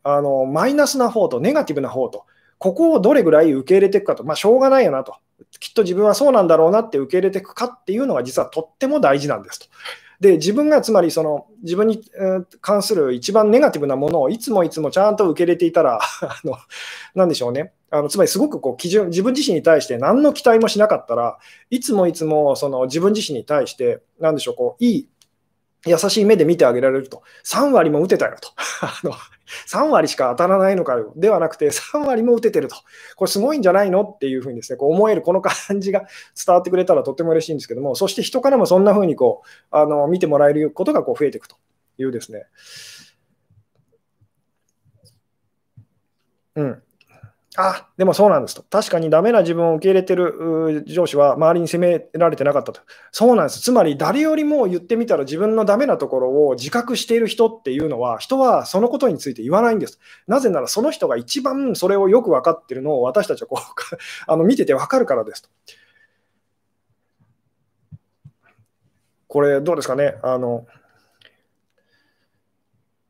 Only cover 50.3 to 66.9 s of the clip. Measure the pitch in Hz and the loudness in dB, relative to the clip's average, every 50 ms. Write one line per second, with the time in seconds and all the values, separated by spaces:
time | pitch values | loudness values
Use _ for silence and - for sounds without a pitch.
50.3 | - - 160 165 160 160 160 160 156 151 - - 156 175 175 147 139 143 143 143 | -2 -4 -6 -4 -2 -2 0 -2 -2 -4 -6 -6 -2 -2 -2 0 2 4 4 4
51.3 | 123 143 160 160 170 175 170 151 - 170 180 175 175 160 - - - 160 170 165 | 4 4 4 2 2 2 0 -2 -2 0 2 2 0 0 -2 -6 -4 0 0 0
52.3 | 151 - 139 143 143 139 - - - - _ - - - - _ - - 214 240 | 0 0 0 0 0 0 -2 -4 -10 -16 _ -20 -20 -20 -20 _ -4 2 4 4
53.3 | 247 214 160 135 - - - 240 254 233 180 160 143 139 160 151 - 285 311 311 | 4 4 2 0 -4 -6 -2 0 2 2 4 2 0 -2 -2 -2 0 0 0 0
54.3 | 311 311 302 294 302 294 233 185 180 175 175 - 233 226 233 240 190 156 139 131 | 0 0 0 0 0 0 0 0 -2 -4 -4 -4 -4 -2 -2 0 0 -2 -2 -4
55.3 | 147 165 202 214 220 220 214 196 202 226 294 269 185 - 143 - 131 131 127 127 | -4 -2 -2 0 0 0 2 2 2 2 2 0 0 -2 -2 -4 -4 -2 -2 0
56.3 | 135 147 151 139 127 113 120 151 - 240 240 240 247 - - - 226 233 226 208 | 2 2 2 2 2 -2 -4 -4 -4 -4 -4 -4 -6 -6 -4 0 0 0 0 0
57.3 | 214 - 233 226 226 - - 135 127 143 156 156 135 113 123 123 113 107 - - | 0 2 0 0 0 -2 -8 -6 -4 -4 -4 -4 -4 -4 -4 -4 -4 -6 -6 -4
58.3 | 262 269 269 247 202 151 120 - - 190 226 240 269 262 277 240 165 127 - 143 | 0 2 2 4 4 2 0 0 -2 0 0 0 0 0 0 0 -2 -2 -6 -8
59.3 | 120 - 110 127 165 202 240 233 226 202 139 113 - _ _ - - - _ - | -8 -8 -4 0 0 2 2 2 0 -2 -4 -6 -10 _ _ -20 -20 -14 _ -2
60.3 | 208 277 262 220 180 147 123 - - 202 233 311 302 - - - 123 120 120 - | -2 0 0 0 0 -2 -4 -4 -4 -2 -2 -2 -2 -2 -2 -2 -2 -2 -6 -6
61.3 | - 277 254 277 262 277 277 254 190 - - 185 196 196 196 190 202 254 226 190 | -6 -4 -4 -4 -4 -4 -4 -4 -4 -2 0 0 0 2 2 4 4 2 2 2
62.3 | 156 131 - 165 160 - - - 127 131 131 147 151 131 120 127 - 214 185 - | 0 0 2 0 -2 -2 -4 -12 -12 -8 -4 -4 -2 -2 -2 0 0 0 0 -2
63.3 | 151 - - - 135 - - - - - - - 170 - - - - - - - | -4 -6 -8 -10 -10 -10 -10 -12 -14 -14 -14 -14 -14 -16 -16 -16 -18 -12 -4 -2
64.3 | 160 160 165 202 269 226 185 147 139 131 143 - 262 262 247 - 135 117 110 107 | 0 2 4 4 2 2 2 0 0 -2 -2 -2 0 0 0 0 -2 -2 -4 -6
65.3 | - - - _ _ _ _ - - _ _ _ _ _ _ _ _ _ _ _ | -10 -20 -20 _ _ _ _ -20 -20 _ _ _ _ _ _ _ _ _ _ _
66.3 | _ _ _ _ _ _ _ _ _ _ _ _ | _ _ _ _ _ _ _ _ _ _ _ _